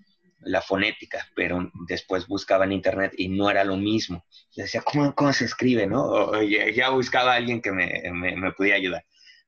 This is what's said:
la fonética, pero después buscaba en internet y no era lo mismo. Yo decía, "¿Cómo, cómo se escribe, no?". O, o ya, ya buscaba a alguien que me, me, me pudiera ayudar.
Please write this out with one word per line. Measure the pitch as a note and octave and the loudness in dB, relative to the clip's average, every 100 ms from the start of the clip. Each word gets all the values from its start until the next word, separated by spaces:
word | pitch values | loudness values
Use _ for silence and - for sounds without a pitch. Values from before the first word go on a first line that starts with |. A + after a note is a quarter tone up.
| _ _ _ _ | _ _ _ _
la | F#2+ F#2 | -4 -2
fonética, | - G2 G#2+ - - F#2+ - - | 0 0 0 -2 -10 -12 -8 -4
pero | F2 F2+ F2+ F2+ F2 | -2 -2 -6 -10 -8
después | E2+ - F#2 F2+ | -8 -4 -4 -2
buscaba | G2 - G2 | -6 0 2
en | F#2+ | 2
internet | G2 F#2 F#2+ F#2+ - | 0 0 0 -2 -2
y | F#2 | -4
no | F#2+ G2+ | 0 2
era | G2 | 2
lo | G2 F#2+ | 2 0
mismo. | G2+ A2 - E2+ - - _ - | 0 0 -2 -8 -12 -20 _ -12
Yo | |
decía, | G2 A2+ | -6 -4
"¿Cómo, | - D3 C#3+ | 0 2 2
cómo | C3+ C#3+ | 2 2
se | C3+ | 2
escribe, | A#2 - B2+ A#2+ G2 | 0 0 2 2 2
no?". | A#2+ | 0
O, | - G#2+ - G#2+ | 0 0 2 2
o | |
ya, | G#2+ G#2 G#2 | 2 2 2
ya | A2 C3 | 2 2
buscaba | C3 B2 C3 B2+ | 2 2 2 4
a | B2 | 2
alguien | A#2+ A#2 | 2 -2
que | G#2+ | -2
me, | F#2+ F2 - F2 | 0 0 -2 -6
me, | F2 F2+ F2 | -4 -4 -2
me | F#2 | -4
pudiera | F2 G2 G2 | 0 2 2
ayudar. | F#2 E2+ - _ - - | 0 -4 -10 _ -20 -20